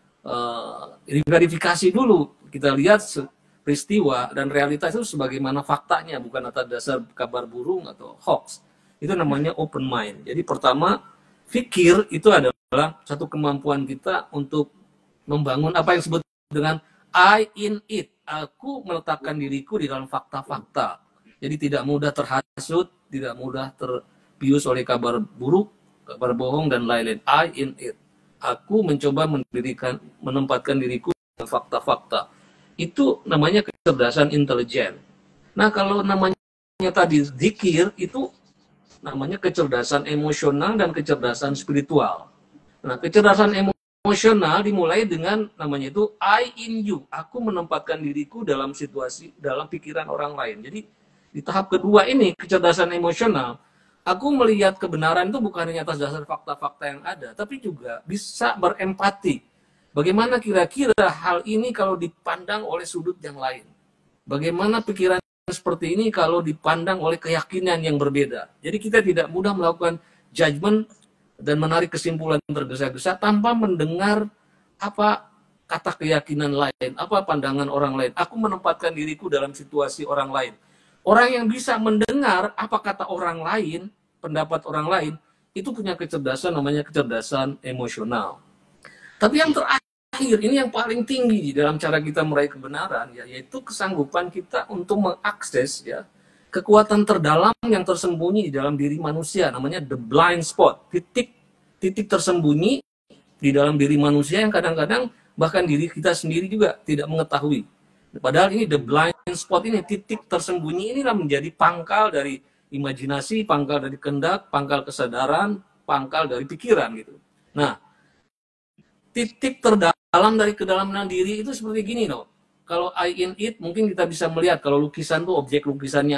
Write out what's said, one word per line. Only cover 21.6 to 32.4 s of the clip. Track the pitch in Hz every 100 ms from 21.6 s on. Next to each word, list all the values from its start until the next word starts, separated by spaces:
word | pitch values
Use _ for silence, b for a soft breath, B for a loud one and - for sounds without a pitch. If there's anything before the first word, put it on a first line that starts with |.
| 143
tidak | 139
mudah | 135 143 147
terhasut, | 143 139 131 - - - 165 180 _ _
tidak | 139 131 120
mudah | 131 131 135 -
terbius | 135 123 - _ _ - 135 143
oleh | 143 127
kabar | 127 123 120 120
buruk, | 208 123 127 185 208 _ _ _
kabar | - - 127 120
bohong, | 127 143 156
dan | 123
lain-lain. | 117 117 113 107
I | - 147 165 156
in | 139 135
it. | 147 - _ _ _ _
Aku | 127 123 - 214
mencoba | 185 143 143 139
mendirikan, | 156 143 - 123 127 117 127 131 - -
menempatkan | 127 135 135 127 - 139
diriku | 127 123 - - _ -
dalam | -
fakta-fakta. | 131 - 117 - - - 107 - b